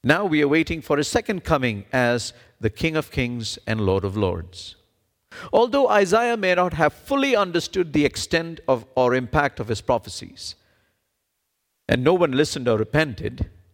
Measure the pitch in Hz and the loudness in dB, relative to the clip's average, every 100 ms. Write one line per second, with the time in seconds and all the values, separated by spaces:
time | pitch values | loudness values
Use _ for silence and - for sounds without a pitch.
0 | 120 165 202 151 147 156 156 165 - 147 | 2 0 2 2 2 2 0 -6 -2 -2
1 | 147 233 214 190 - 151 127 101 - 127 | 0 -2 -2 -6 -2 0 0 -4 -4 0
2 | 120 120 - - - _ - - 165 156 | 0 0 -4 -14 -20 _ -6 -2 -2 -2
3 | - - 123 123 110 - - 110 98 95 | -4 -4 -4 -4 -8 -10 -6 -2 0 0
4 | 98 101 95 85 85 - - - _ _ | -2 -2 -2 -2 -10 -16 -18 -20 _ _
5 | _ _ _ - - - 240 277 247 208 | _ _ _ -18 0 2 4 2 4 4
6 | 190 214 240 233 185 180 180 156 - - | 4 2 2 0 0 2 0 2 0 0
7 | - 277 269 226 190 170 - 190 170 151 | -4 0 2 2 2 -2 -2 -4 0 2
8 | 143 - - 165 165 160 - 127 113 - | 0 -2 -4 -2 -4 -8 -2 -2 0 0
9 | 123 127 120 151 143 - 110 110 - 120 | 2 2 0 0 0 -4 -6 -6 -2 -2
10 | - - - - - - _ _ _ _ | -2 -14 -16 -16 -16 -16 _ _ _ _
11 | _ _ _ _ _ _ _ _ - 127 | _ _ _ _ _ _ _ _ -2 2
12 | 127 180 165 131 151 151 123 110 110 151 | 4 4 2 2 0 0 0 0 2 0
13 | 156 104 - - - - _ | 0 -4 -10 -6 -8 -8 _